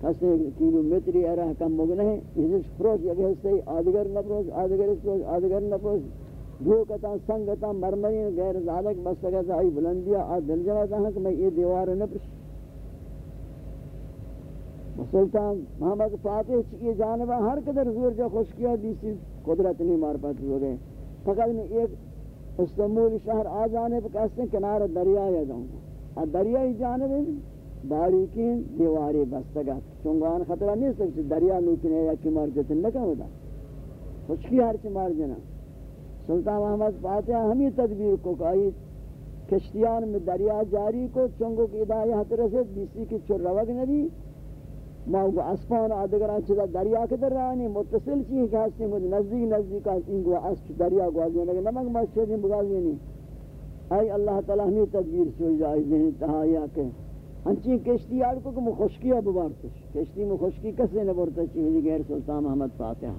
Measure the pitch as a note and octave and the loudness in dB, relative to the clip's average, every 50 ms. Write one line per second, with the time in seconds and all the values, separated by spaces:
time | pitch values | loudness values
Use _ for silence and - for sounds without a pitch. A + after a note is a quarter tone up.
0 | - D3+ E3 - F3 - - D#4+ D#3 C#3 C3+ - D#4+ E3 D#3+ - - D3+ E3+ F#3 | 0 -2 -2 2 4 4 4 4 2 0 0 2 4 4 6 4 4 4 2 2
1 | - F#4 - - F3 E3 E3+ E3+ F3 E3 D#3 - E3 E3 D#3+ D#3 D#3+ D#3+ F3+ F#3+ | 2 2 2 2 2 2 2 0 0 -2 -2 -2 0 0 2 2 2 2 2 2
2 | G#3 G#3+ G#3+ G3+ - - - - D3 - - G4+ - - - - - A3+ A3 G3 | 2 2 2 0 -4 -6 -2 0 2 2 2 2 0 -2 -6 0 2 2 2 2
3 | D#3+ F3+ E3+ F3+ F#3+ F#3+ F#3+ D3 - G3 G3 F#3+ - - D3+ E3 E3+ F3+ F#3 G#3 | 0 0 0 2 2 0 0 0 2 2 2 2 2 0 -2 0 2 4 4 4
4 | G#3 G3 G3 G3+ G3+ G#3 G#3 G#3 G3+ E3 - - F#3 F#3 F#3+ F#3+ G3+ G3+ G#3 - | 2 0 -2 -4 -2 -2 -2 -2 -2 -2 -2 -2 0 2 2 2 4 2 2 0
5 | - G3+ G3 F#3+ - - D#3+ F3 F3 F#3+ F#3 G3+ G3+ G#3 G3+ F#3+ G3 G#3 G3+ F#3+ | 0 0 0 0 0 0 0 2 2 2 2 2 0 0 -2 -2 0 0 0 0
6 | - - - - - - - - - - - - - D#3+ G#3+ A3+ A3 - G#3+ G#3 | -2 -4 -10 -14 -14 -14 -14 -14 -14 -14 -12 -2 4 6 6 6 6 2 -2 -6
7 | - G#3 G#3 F#3+ D3+ - G#3+ A3 G#3+ G3+ G3+ - G#3+ G#3+ G#3 F#3+ F3+ F#3 G3 G3+ | -4 -4 -4 -4 -2 -2 -2 -2 0 -2 -2 -2 -2 -4 -2 -2 0 0 0 2
8 | G3+ G#3 A3 A3 G#3+ G#3 F#3 E3 F3+ F#3+ F#3 F#3+ F3 E3+ E3+ F3+ F#3+ G#3 G#3 F3+ | 2 0 0 2 0 0 0 0 0 0 0 -2 -2 -2 -2 0 0 -2 -2 -2
9 | F3 F3 F3+ E3+ - F#3 F#3 F#3+ F3+ F3 F#3 D#3+ F#3 F3+ D#3 C#3+ D#3+ E3+ F3+ F3+ | -2 -4 -4 -2 -2 -2 0 0 0 0 2 4 4 4 4 2 0 0 0 -2
10 | F3+ F#3+ G3+ G3 - - E3 F3+ D#3 C#3+ D#3+ E3+ F3 F#3+ G#3 G#3 G#3 G3+ G3+ G#3+ | 0 2 2 2 2 0 -2 -2 0 0 -2 0 0 0 2 2 2 0 2 0
11 | G3+ G#3+ G3 G3+ F#3 F#3 F#3 C#3 F3+ F#3+ E3+ D#3+ F3 F3 F3+ F3+ F#3 F#3 F#3 F#3+ | 0 0 0 -2 -2 0 0 2 2 2 2 4 2 2 2 2 2 0 0 0
12 | G#3 G#3 - - - - - - - - - - - - - - - - - - | -2 -4 -4 -8 -10 -10 -14 -14 -14 -14 -14 -14 -14 -14 -14 -14 -14 -14 -14 -14
13 | - - - - - - - - - - - - - - - - - - - - | -14 -14 -14 -14 -14 -14 -12 -14 -12 -14 -14 -14 -12 -12 -12 -12 -12 -12 -12 -12
14 | - - - - - - - - - - - - - - - - - - - - | -12 -12 -12 -12 -12 -12 -12 -14 -14 -14 -14 -12 -14 -14 -14 -14 -12 -10 -8 -8
15 | C3 B2 - F#3+ G3 F#3+ G3 G#3+ G#3 G#3 G3+ F#3+ D3 - - D3 D3 E3+ G3+ G#3 | -6 2 4 4 4 6 4 2 2 2 -2 -2 -4 -8 -8 -2 0 0 2 2
16 | G#3+ G#3+ G3+ - - G3+ G#3 G#3+ A3 - B3+ A#3+ A3+ - - - A#3 A#3 A3+ F#3+ | 2 0 0 -2 -4 -2 0 0 0 2 2 0 0 0 -6 -6 -2 -2 0 0
17 | A3 G#3+ A3+ A#3 A#3+ A#3+ A#3+ B3 G#3 A3 C4+ D4 C4 - C#4+ C4+ C4+ B3 A3 A3 | 0 0 0 -2 0 0 0 2 2 2 0 0 -2 -2 0 2 2 0 0 2
18 | B3 B3 A#3 G#3+ B3 A#3 - A3 A3+ A#3 - - A#3+ A#3+ A#3+ A3 G3+ A3 G#3+ - | 0 0 2 2 -2 0 2 0 -2 -2 -2 -2 0 0 0 0 -2 -4 -6 -4
19 | - G#3+ G#3+ F#3 - - - - - D3 E3 E3+ F#3+ F#3 F3 - E3+ F3 E3+ D#3+ | -4 -6 -6 -6 -8 -12 -14 -10 -2 0 2 4 4 2 2 2 2 2 4 4
20 | D#3+ D3+ D3 C#3 C3+ D3 C#3+ - C3+ C#3 C3+ C#3 C3+ C3+ B2+ B2 - - - - | 2 0 -2 -2 -4 -4 -4 -4 -2 -2 0 0 0 -2 -2 -4 -8 -12 -14 -14
21 | - - - - - F#3+ G3 G3 A#3 A#3 A#3 A3 G#3+ E3+ - A3+ A#3 A3+ - - | -14 -14 -14 -6 -2 0 2 4 4 2 2 0 -4 -2 0 0 0 0 -2 -8
22 | - - - - - - - - - - - - F3+ E3+ - G3 G#3 G#3 G#3+ A3+ | -14 -16 -14 -14 -14 -16 -16 -16 -16 -12 0 0 0 0 2 0 2 2 4 4
23 | A3+ A3+ A3 G#3+ - G#3+ A3+ G#3+ G#3+ F3+ D#3+ G3+ A3 A3+ A3 A#3 A3+ A#3 A#3 A#3+ | 4 4 4 2 -2 0 0 0 0 0 0 0 0 0 0 0 0 0 0 -2
24 | G#3 G#3+ - G#3 A3 G#3+ - - B3 A3+ - G3+ G3 G3+ G#3 G#3+ G#3 G3 D#3+ F3 | -2 -2 -2 0 0 0 0 -2 -4 0 0 0 0 2 2 2 2 2 0 2
25 | F3+ F#3+ G3 G3+ G3 G3 F#3 E3 D3+ C3+ B2+ A#2+ A#2+ - - - - - - - | 4 6 6 6 4 2 2 2 0 -2 -4 -8 -8 -10 -10 -12 -14 -14 -14 -14
26 | - - - - D#3+ D#3 D3+ F3+ F#3+ G#3+ A#3+ C4+ C4 B3+ B3 G#3+ B3 B3 A#3+ B3+ | -14 -12 -6 -4 -4 -2 2 2 2 4 4 2 2 2 0 0 -2 -2 0 0
27 | C4+ C4+ C4+ C#4+ D4 E4+ D4+ C#4+ - - - - - - - - - - - D3+ | 0 0 0 0 0 0 -2 -6 -8 -12 -14 -16 -14 -14 -14 -12 -6 -2 0 2
28 | E3+ F#3 F#3 F#3+ F#3+ F#3 - A3+ A3+ A#3 A#3+ A#3+ - - - - E3 E3 D#3 D#3 | 4 4 6 4 4 2 0 0 0 2 0 0 -2 -4 0 2 4 4 4 2
29 | D3 D3 D3+ D3+ C#3+ B2 C3+ C3+ C3+ - - D3+ C#3+ C3 C3+ C3+ - - - - | 2 2 2 2 2 2 0 -6 -8 -6 -4 -4 -2 -2 -4 -6 -8 -12 -16 -6
30 | - D#3 D#3 D#3+ D#3 E3 E3 F3+ F3 D3 F3 E3+ G3+ G3+ G#3 A3 C4 C#4 A#3+ - | -2 0 2 2 2 2 2 0 0 -2 -2 0 0 0 2 2 2 0 2 0
31 | G#3 F3+ C3+ D#3 D#3 C#3+ D#3 D#3+ E3 F#3 F#3+ F3+ F3 F3 E3+ D3+ - E3+ D#3+ D#3+ | 0 -2 0 -2 -2 0 2 4 4 4 4 4 4 4 2 2 2 2 2 4
32 | D#3+ D#3+ D#3 D3+ - D#3+ D#3 D#3 D3+ C#3+ B2+ C#3+ C#3+ - D3+ D#3 F3+ A3 A3 C4 | 4 2 0 0 0 0 2 2 0 0 0 0 0 2 2 2 2 2 0 0
33 | A#3+ F#3+ D3+ A#2+ - - - - - - - - - - - - - - - - | 0 0 -2 -2 -4 -10 -12 -14 -14 -14 -12 -12 -12 -12 -14 -14 -14 -14 -14 -14
34 | - - - - - - D#3 D#3 - - A#3 B3+ A#3+ A3+ A3 G#3+ - G#3+ G3 F#3+ | -14 -12 -12 -12 -6 -6 -6 -6 -2 2 4 6 6 6 2 -2 -4 -4 -4 -2
35 | F#3+ F#3 E3+ D#3 D#3 C#3 B2 - - - - - - - - - - - - - | -2 0 0 -2 -2 -4 -4 -8 -10 -14 -14 -14 -14 -16 -16 -16 -16 -16 -16 -16
36 | - - - - - - E3 F3 E3 G#3 G#3 G#3 G#3 G#3 G#3 G#3 G#3+ G#3+ G3+ E3+ | -16 -14 -14 -14 -4 0 0 0 2 0 0 0 0 0 2 2 2 0 0 -2
37 | D#3+ F#3 G3 G#3 G#3 A3 A#3+ A#3 A3+ G#3+ A3+ C4 C#4 C#4 C4+ C4 B3 A3 G#3 G3 | -4 -2 -2 0 0 2 0 2 4 4 4 4 4 2 2 2 0 2 2 0
38 | G#3 G#3 G3 E3 - F#3 F3+ C3+ F3 E3 F#3 F#3+ G3+ G3 F#3 - - - - - | 2 2 2 2 2 -2 -2 0 0 2 4 4 4 2 0 -2 -12 -14 -14 -14
39 | - - - - - - - - - - G3 F#3+ - - - G3+ A3 A3+ A3+ A#3 | -14 -14 -14 -14 -14 -14 -14 -14 -4 0 0 0 0 -2 0 2 2 4 4 2
40 | A3+ A3 G#3 G3+ E3+ F3 F3+ F3+ G3+ G#3+ G#3+ G#3 A3 G3+ F#3 G#3 G3+ G#3+ A3+ B3 | 0 0 -2 -2 0 0 0 2 2 2 4 2 2 2 2 0 0 0 0 0
41 | B3+ B3 - C4 C4 B3 - - A3+ A3+ A3+ A3 A#3 G#3+ F#3+ G#3+ G#3+ G3+ A3 A3 | -2 -2 2 2 2 2 2 -2 -2 0 2 2 2 2 2 -2 0 2 2 2
42 | A3 A3+ A#3 G#3 G#3 - A3+ A3+ A#3+ G#3+ F#3+ B3+ B3 G#3 G3 G3+ G3+ - - G#3+ | 2 2 2 2 2 0 2 2 2 2 4 2 0 0 -2 -6 -6 -6 -6 -8
43 | A3+ - A3+ G#3+ - - G3+ F#3+ F3 F3+ F3+ G3+ A3+ A3+ B3 B3 C4 C4 C#4+ D4 | -6 -4 -4 -6 0 0 0 0 2 2 2 2 2 0 0 -2 0 2 2 2
44 | D4 E4 - - - - - - - - - - - - - - - - - - | 2 0 -4 -8 -14 -16 -16 -14 -14 -14 -14 -14 -14 -14 -14 -14 -14 -14 -14 -12
45 | - - E3 G3 G3 G3 - D#4+ - D3+ G3 G3 - - A#3 A#3 A3 A3 A3 G3 | -4 0 0 2 2 2 2 0 0 0 -2 -4 -2 0 0 2 2 2 0 0
46 | G3 G3 G3+ G#3 G#3+ G#3+ G#3 G#3 - - G3+ G3+ G3+ F3+ E3 F3+ F#3+ G#3 A3+ A3+ | 0 2 2 2 2 2 0 -2 2 2 2 2 2 0 0 0 0 2 2 2
47 | A#3 A3+ A#3+ A#3 B3+ C4+ B3+ C4 B3+ B3+ B3+ B3+ B3 A3+ G3+ G3+ G#3 - - A3 | 2 0 0 0 0 0 0 0 0 0 -2 -2 -2 -2 -2 -2 -4 0 0 -2
48 | - C4 C#4+ C#4+ C4+ - C4 C4 B3 A3 A3 A3 A3 A3 - - A3+ G#3 G3+ G3+ | 0 2 0 0 0 0 2 2 2 2 2 2 2 0 0 -2 -4 -2 -2 0
49 | F#3 F3+ F#3+ G3+ G#3 G3+ A3 B3 A#3 A3+ G#3+ G#3+ G#3 F#3 F#3+ G3+ - G#3 F#3+ F#3 | 0 0 2 2 0 0 0 0 2 2 2 2 0 0 -4 -4 -2 0 0 0
50 | E3+ - G3+ G3 F3+ F3 F3 E3+ - F3 G3 - - - D3+ D3+ F3 F3 F3+ G3 | -2 -2 -2 0 2 2 2 2 2 -2 -4 -4 -6 -12 -2 0 2 4 4 4
51 | F#3 F3 D#3 D#3+ E3 E3 E3 E3+ E3+ F3 F3+ F#3 F#3 A3 A#3+ B3+ B3+ B3 A#3+ A#3 | 4 2 2 2 0 2 2 0 0 0 0 0 0 0 -2 -2 -4 -2 0 0
52 | A#3 - - G#3+ A3+ G#3 A3 G#3+ G3+ G3 G#3 G#3 G3+ G3 G3 F#3+ F3+ E3 D3 C#3+ | 0 0 2 0 2 2 0 0 2 2 2 2 2 0 0 0 0 0 0 -2
53 | - - - - - - - - - - - - - - - - - - F3 G3+ | -6 -12 -14 -14 -14 -14 -14 -14 -14 -16 -14 -14 -14 -14 -14 -14 -6 0 2 2
54 | A3 A3 G3 G3+ G#3 G#3 G3+ G3 F#3 - G3+ G#3 G#3 F#3 F#3+ G#3+ G#3 - - G3+ | 2 2 2 0 0 2 0 0 0 0 0 2 2 2 4 4 4 4 4 0
55 | F#3 D#3+ D#3+ F3+ F3 D3+ A#2+ - E3 E3 D#3+ D3+ D#3 D3+ D3+ D3+ D3+ C#3+ D#3 D3+ | 0 0 2 2 2 2 2 -2 2 2 4 4 2 2 2 2 2 4 4 4
56 | D#3 D#3+ C#3+ - D#3 D#3 D3+ D#3 D#3 D#3+ E3 D#3+ D3+ C#3+ - - C#3+ B2 A#2+ - | 4 4 2 0 -2 0 0 2 4 4 2 2 0 -4 -4 -4 -4 -4 -4 -10
57 | - - - - - - - - - E3 G3+ - - A#3 B3+ A#3 - A#3+ A#3+ A#3 | -12 -14 -14 -14 -14 -16 -16 -6 0 0 0 0 2 2 0 2 4 2 2 2
58 | - - A#3+ B3+ B3+ A#3+ C4 C4 A3 C4+ B3 A#3+ B3 A#3 G3 D#3 G#3 G#3 - - | 0 -2 0 2 2 2 0 -2 -4 -6 -6 -2 -2 -2 0 2 0 0 0 0
59 | - B3+ B3+ A#3+ G#3+ G3+ F#3 F3+ E3+ D3+ C3+ - - - - - - - - D3 | 2 2 2 4 4 2 2 2 0 -2 -4 -6 -12 -12 -12 -14 -16 -8 -4 -4
60 | D#3 - - G3 G#3 G3+ G3 - F3 F#3 - - - A3 G#3 - B3+ - F3+ G#3 | -4 -4 -4 -4 -2 -2 0 0 0 -2 -2 -2 -6 -6 -2 0 0 2 2 0
61 | G#3 F#3+ F#3 F3 F3 E3 D3 E3 E3+ D3+ - E3 D#3+ D3+ D#3+ E3 C#3+ D#3+ D#3 D#3+ | 0 0 0 0 0 0 0 -2 -4 -2 -2 0 0 2 2 4 2 2 0 0
62 | D3 - D3 D3+ C3 - D3 D3 D3 C#3+ C3+ C#3 C#3 C3 A#2+ - B2 A2 A#2 - | -2 -4 -4 -6 -4 -4 -4 -2 0 0 0 0 0 -2 -4 -6 -6 -6 -6 -6
63 | C3+ B2 G2 | -6 -8 -8